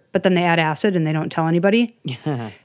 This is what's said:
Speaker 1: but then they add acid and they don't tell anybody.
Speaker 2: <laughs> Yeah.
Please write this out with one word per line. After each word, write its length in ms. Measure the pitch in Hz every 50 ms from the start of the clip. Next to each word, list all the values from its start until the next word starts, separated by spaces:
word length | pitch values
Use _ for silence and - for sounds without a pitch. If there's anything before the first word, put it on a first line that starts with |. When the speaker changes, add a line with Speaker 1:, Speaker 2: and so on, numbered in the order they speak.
| _ _ -
Speaker 1:
but 100 | 190 -
then 100 | 190 185
they 100 | 170 175
add 140 | 170 165 165
acid 360 | 160 156 156 - - 214 185
and 100 | 175 160
they 80 | 156 156
don't 160 | 156 160 175
tell 160 | - - 160 165
anybody. 480 | 170 175 170 196 208 233 240 233 - _
Speaker 2:
<laughs> 40 | _ 143 127 - -
Yeah. 260 | 156 143 120 117 107 - -